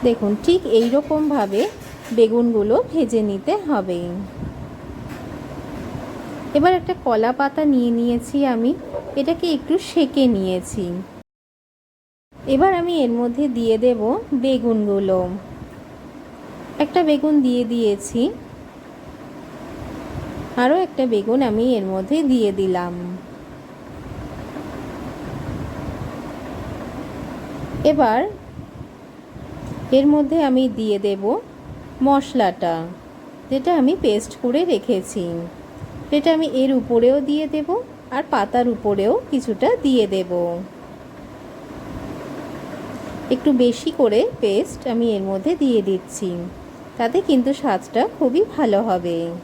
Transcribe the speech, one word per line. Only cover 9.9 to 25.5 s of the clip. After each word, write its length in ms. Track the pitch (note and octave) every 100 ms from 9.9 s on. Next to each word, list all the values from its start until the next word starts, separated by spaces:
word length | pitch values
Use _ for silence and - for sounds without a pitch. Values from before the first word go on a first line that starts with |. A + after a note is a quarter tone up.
| - C#4 C#4 C4 G3+
নিয়েছি। 480 | F#3 F#3 F#3 - F3 F3 F#3+ - - _ _ _ _ _ _ _ _ _ _ - -
এবার 180 | C4+ F#4 F4+
আমি 120 | E4+ E4+
এর 80 | B3 A#3
মধ্যে 240 | A#3+ A#3+ D4 A#3
দিয়ে 200 | A#3 A3
দেব 220 | B3 A#3 G#3+ E4+ A#4 C#4
বেগুনগুলো। 760 | C4 C4 A#3 A3 G#3 G3 G3 F#3 F3+ F#3+ - - - - - - - - - - - - - -
একটা 160 | D4 F4+ D#4+
বেগুন 260 | D4 D4+ D4+ B3+
দিয়ে 160 | B3 A#3
দিয়েছি, 480 | A#3 A3 G3+ - A#3 C#4 A#4 - - - - - - - - - - - - - - - - - - - - - -
আরও 140 | B3 E4 F#4
একটা 160 | - C4
বেগুন 280 | A3 G3+ B3+ C4
আমি 140 | G#3+ A#3+ A#3
এর 80 | F#3+
মধ্যে 260 | F#3+ F#3+ D4+ D4
দিয়ে 180 | B3+ G#3
দিলাম। 420 | F#3+ F#3+ F3+ F3 F3 F3 F3+ - - - - - - - - - - - - - - - D4 C#4+ - - - - - -